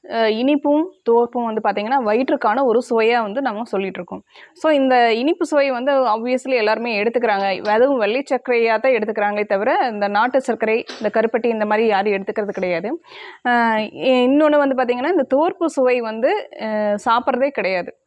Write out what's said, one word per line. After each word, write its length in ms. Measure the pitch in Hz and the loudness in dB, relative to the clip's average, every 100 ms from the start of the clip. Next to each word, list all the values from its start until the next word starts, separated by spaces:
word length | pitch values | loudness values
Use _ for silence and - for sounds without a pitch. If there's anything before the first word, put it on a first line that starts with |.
| - | -6
அ, 200 | 226 220 | 0 0
இனிப்பும் 640 | 220 262 294 294 294 349 - - | 2 0 0 2 0 0 -4 2
துவர்ப்பும் 340 | 233 240 247 | 2 2 -2
வந்து 160 | 233 220 | -4 -2
பாத்தீங்கன்னா 380 | 214 202 208 269 | -2 -4 -2 -2
வயிற்றுக்கான 640 | 220 220 269 302 233 220 | 0 0 0 0 0 0
ஒரு 180 | 269 226 247 | 2 0 0
சுவையா 300 | 226 220 240 | 0 2 2
வந்து 200 | 214 220 | -2 -4
நம்ம 240 | 269 208 | -4 -6
சொல்லிட்டு 320 | 233 202 190 185 | -6 -4 -4 -8
இருக்கோம். 260 | 175 190 _ - - | -12 -14 _ -20 -20
So 200 | - 311 | -4 0
இந்த 420 | 294 269 254 240 | 2 4 4 4
இனிப்பு 320 | 226 269 359 320 | 2 0 -2 0
சுவை 240 | 302 277 | 0 0
வந்து 220 | 247 262 | 0 0
obviously 580 | 277 254 214 240 254 262 | 2 2 0 0 -2 0
எல்லாருமே 520 | 240 214 220 233 208 | 0 0 0 -2 -2
எடுத்துக்கிறாங்க. 680 | 214 233 220 196 196 190 208 | 0 0 0 0 0 -2 0
அதுவும் 300 | 214 262 269 | 2 2 2
வெள்ளை 260 | 202 240 277 | 0 -2 -2
சர்க்கரையா 500 | 262 254 240 226 220 | -4 0 0 2 2
தான் 120 | 262 | 2
எடுத்துக்கிறாங்களே 520 | 240 214 220 208 208 | 0 0 -2 -2 -2
தவிர 440 | 208 196 220 311 254 | -2 0 0 0 -2
இந்த 160 | 208 202 | -2 -2
நாட்டு 320 | 202 247 262 | 0 2 0
சர்க்கரை, 440 | 262 233 214 226 - - | -2 -2 0 -2 -4 -6
இந்த 180 | 208 220 | -2 0
கருப்பட்டி 260 | 220 233 233 | 0 0 -2
இந்த 200 | 226 208 | -2 0
மாதிரி 220 | 214 226 | 2 2
யாரும் 240 | 196 208 | 2 0
எடுத்துக்கிறது 380 | 196 196 208 202 | -2 -4 -6 -6
கிடையாது. 500 | 190 185 170 202 320 _ - - - 254 | -4 -4 -2 -4 -8 _ -20 -20 -8 -2
அ, 40 | 240 226 220 | 2 2 0
இ-, 120 | 214 - | -4 -4
இன்னொன்னு 520 | 180 254 247 285 311 294 | 0 2 4 4 4 4
வந்து 180 | 277 | 2
பாத்தீங்கன்னா 360 | 262 247 247 277 | 0 0 -2 0
இந்த 160 | 359 254 | 0 2
துவர்ப்பு 380 | 269 330 381 | 2 0 0
சுவை 360 | 330 285 254 247 | -4 0 2 2
வந்து, 480 | 226 220 254 415 - - | -2 -2 0 0 -6 -10
அ, 40 | 220 214 208 208 247 | -4 -2 0 -2 0
சாப்பிட்றதே 380 | 233 262 247 269 | 0 0 0 0
கிடையாது. 480 | 277 185 185 175 - | 0 -2 -2 -4 -14